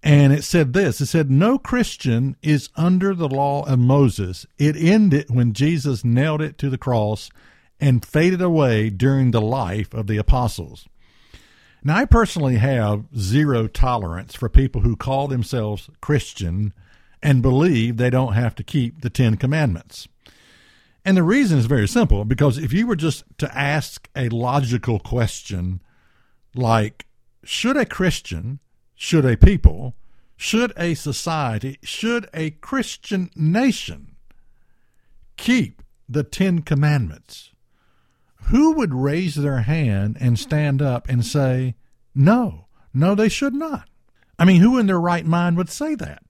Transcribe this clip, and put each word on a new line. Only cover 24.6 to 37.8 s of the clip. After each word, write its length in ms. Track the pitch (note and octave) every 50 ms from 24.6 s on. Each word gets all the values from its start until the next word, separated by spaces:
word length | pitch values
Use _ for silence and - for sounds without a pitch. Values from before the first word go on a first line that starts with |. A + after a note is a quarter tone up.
| C#3 A#2 B2 A#2 - - A#2 G2+
question 840 | - - - B2 A#2 G#2 - - - - - F2+ F2 F2+ F#2 F2+ _ _ _ _ _ _ _ _ _ _ _ _ _ _ _
like, 520 | B2+ B2+ A2+ A2+ A2+ G#2+ G#2+ - _ - _ _ _ _ _ _ _ _
"Should 320 | - - - - A3+ C#4
a 100 | D4 A#3+
Christian, 720 | - - - F3+ F3+ D#3 - - - - - E2+ A2 C3+ C#3+ _ _ _ _ _ _ _
should 300 | _ - - - D#3+ C#3+
a 120 | C3 A#2
people, 600 | - - - G3+ D#3+ - - - - A#2+ - - - - - - - - _ _
should 360 | _ - - - A3 A#3+ A#3+ -
a 180 | - F3 E3+ E3
society, 840 | - - D3+ C3 - - F3 E3 D#3 D3 B2 A2 G#2+ - C3+ C3+ - -
should 460 | - - - - A3+ A#3 A#3+ G#3 - -
a 160 | D#3+ D#3+ D#3
Christian 800 | D3+ _ - - - C4+ A3+ - - - _ - G#3 F#3+ F3+ F3 _
nation 800 | - D#3 D#3 F3 G#3+ B3+ C4+ A3 - - - F2 C#2+ C#2+ - - - - - - - - - _ _ _ _ _ _ _ _ _ _ _ _ _ - - - -
keep 460 | - - - B3 B3+ E3+ - - _ - _ _ _ _ _
the 160 | A#2+ D3+ C#3+
Ten 380 | - - - F#3 F#3+ F3+ E3+ D#3
Commandments?" 920 | - D3+ C#3 D3 D3+ D3 C#3+ A#2+ E2+ D2+ - _ _ - - - _ _ _ _ _ _ _